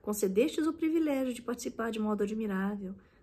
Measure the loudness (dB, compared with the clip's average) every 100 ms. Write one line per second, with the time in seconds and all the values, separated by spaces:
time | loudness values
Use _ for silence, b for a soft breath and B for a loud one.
0 | -2 0 2 4 4 4 -2 0 2 2
1 | 2 2 0 -4 -6 -6 -6 -4 -2 0
2 | 0 0 0 -2 -2 0 -2 -4 -8 -12
3 | B B